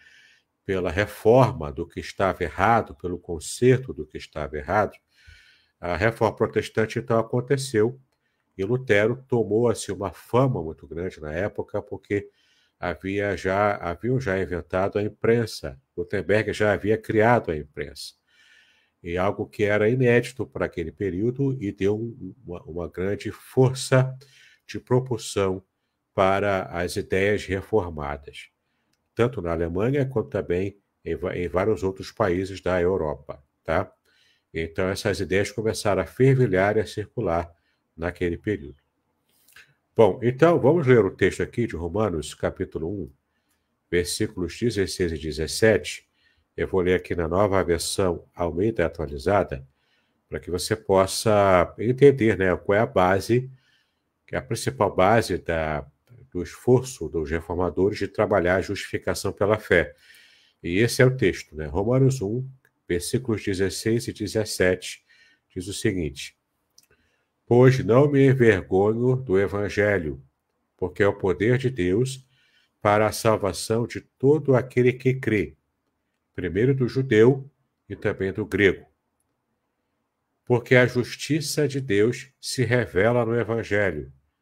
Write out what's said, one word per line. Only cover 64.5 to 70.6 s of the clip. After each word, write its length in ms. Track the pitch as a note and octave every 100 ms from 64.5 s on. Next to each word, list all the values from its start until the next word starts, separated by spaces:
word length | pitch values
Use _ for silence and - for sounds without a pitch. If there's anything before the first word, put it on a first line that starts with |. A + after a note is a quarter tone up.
| - F2+ F#2 - - _ _ _ _ _
diz 120 | F#2 F2+
o 40 |
seguinte: 640 | G2 A2+ F#2 D2+ C#2 - - _ _ _ _ _ _ _ _ _ _ -
"Pois 360 | A#2+ B2+ C3
não 260 | F#2 A#2+ C#3+
me 160 | C#3 C3+
envergonho 920 | B2+ A#2 G2 - F#2 G2+ A2+ B2 B2+
do 220 | C3 F#2
evangelho, 840 | G2 G2 G2+ G#2 G#2 G2+ D#2 C2+ - _ _ _